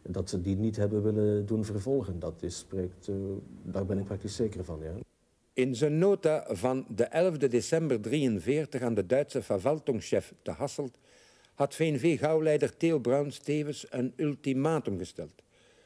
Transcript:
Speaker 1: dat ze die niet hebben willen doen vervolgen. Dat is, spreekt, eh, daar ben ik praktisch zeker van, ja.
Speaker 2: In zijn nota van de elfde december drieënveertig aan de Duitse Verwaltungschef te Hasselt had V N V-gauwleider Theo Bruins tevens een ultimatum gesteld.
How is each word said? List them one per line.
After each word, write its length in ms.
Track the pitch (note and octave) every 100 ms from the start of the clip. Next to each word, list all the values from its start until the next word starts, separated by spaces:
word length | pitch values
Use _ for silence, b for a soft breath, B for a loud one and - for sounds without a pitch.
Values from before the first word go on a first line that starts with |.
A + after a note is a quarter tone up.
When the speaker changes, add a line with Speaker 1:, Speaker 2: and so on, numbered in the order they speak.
Speaker 1:
dat 280 | - F#2 F2+
ze 100 | F#2+
die 160 | F#2 G2
niet 200 | A2+ G#2+
hebben 260 | G#2 G#2+
willen 440 | G#2 G#2+ G#2+ G#2 G#2
doen 180 | A2
vervolgen. 540 | G#2+ G#2 B2 C#3 G2 E2+
Dat 240 | D#2+ E2
is, 160 | F2 -
spreekt, 500 | - G2 F2+ - -
eh, 60 | G2 G2 G2 - -
daar 240 | - F#2+ F#2+
ben 120 | G2
ik 60 |
praktisch 320 | G2 G2+ G#2 -
zeker 280 | A2 F2+
van, 140 | F2 D#2
ja. 100 | D#2 F#2+ - _ _ _ _
Speaker 2:
In 220 | - B2+
zijn 240 | A#2 D3 D3+
nota 460 | F#3+ G3 D#3+ D3+ -
van 380 | G2 B2 C3 -
de 100 | G#2+
elfde 440 | A#2 D#3+ F#3 D#3 C#3
december 520 | A#2 - E3 D#3+ A#2
drieënveertig 840 | G#2+ D3 C3 G#2 F2+ D3 D3 B2+
aan 120 | B2
de 120 | G#2+ F#2
Duitse 360 | C3 C#3+ C3
Verwaltungschef 920 | G#2+ G2+ A2 D#3 - A2+ - G#2 - -
te 80 | -
Hasselt 480 | F2 C#3 - C3+ - b b b b b
had 200 | - C#3
V 40 | -
N 200 | D#3+ C#3+
V-gauwleider 760 | D#3+ C#3 D3 D#3+ D#3 D3+ C3 -
Theo 220 | E3 D#3
Bruins 400 | A#2 C#3 C#3+ -
tevens 480 | - D3+ D3 C#3 -
een 220 | C3 B2+ -
ultimatum 840 | D3+ C#3 C#3 C3 D3+ D#3 A#2 F#2+
gesteld. 440 | F2 - D#2+ - _ b b b